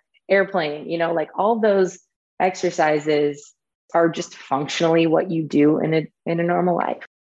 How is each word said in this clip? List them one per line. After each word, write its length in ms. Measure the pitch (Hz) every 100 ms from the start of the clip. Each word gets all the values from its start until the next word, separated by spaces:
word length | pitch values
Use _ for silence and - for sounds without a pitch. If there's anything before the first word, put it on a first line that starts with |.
| _ _ -
airplane, 600 | 196 190 190 151 147 151
you 80 | 165
know, 120 | 165
like, 180 | 165 156 -
all 220 | 202 226
those 400 | 214 196 185 - _ _ _ -
exercises 1120 | 185 185 180 170 156 151 151 147 147 143 - _ _ _ _
are 160 | 170 170
just 260 | 156 - -
functionally 720 | - 135 147 - 170 165 165
what 240 | 165 185
you 120 | 165
do 360 | 151 147 147 156
in 140 | 160
a, 140 | 160 160 _ -
in 140 | 170
a 40 |
normal 320 | 170 175 180 170
life. 300 | - - - _ _